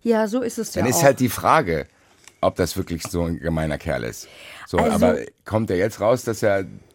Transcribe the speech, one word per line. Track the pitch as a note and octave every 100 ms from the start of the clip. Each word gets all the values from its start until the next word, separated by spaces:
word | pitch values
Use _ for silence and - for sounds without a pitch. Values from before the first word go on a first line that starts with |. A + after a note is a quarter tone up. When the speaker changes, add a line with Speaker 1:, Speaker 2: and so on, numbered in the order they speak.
Speaker 1:
Ja, | A#3 A3 G#3+
so | B3
ist | A#3 A#3
es | A3
Speaker 2:
Dann | -
Speaker 1:
ja | B3
Speaker 2:
ist | -
Speaker 1:
auch. |
Speaker 2:
halt | C#3 C3+
die | B2
Frage, | - F2 D#3 G#2 D#2 - _ _ _ - -
ob | F#2+ -
das | F2 F#2+
wirklich | F2 E2+
so | - F2
ein | E2+ E2
gemeiner | E2 D#2+ D#2 D2
Kerl | E2 C2
ist. | A#1 - - - - - -
So, | F2+
Speaker 1:
Also | -
Speaker 2:
aber | G#2 - - A#1 - -
kommt | G#2+ G#2+
ja | F2+
jetzt | G#2+ -
raus, | G#2 B2+
dass | - G#2
er | A2 G2 F2+ - -